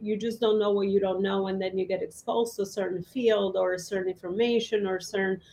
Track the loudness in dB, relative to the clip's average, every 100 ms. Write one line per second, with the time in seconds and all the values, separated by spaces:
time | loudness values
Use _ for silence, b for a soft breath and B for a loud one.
0 | -4 -2 -2 0 2 4 4 2 2 2
1 | 2 0 0 0 0 -2 -2 -2 -2 -2
2 | -4 -8 -4 0 0 -2 -6 -4 -4 -4
3 | -6 0 4 4 2 2 0 0 -2 -4
4 | -2 -4 -4 0 2 2 2 0 0 -2
5 | -2 -2 0 -2 b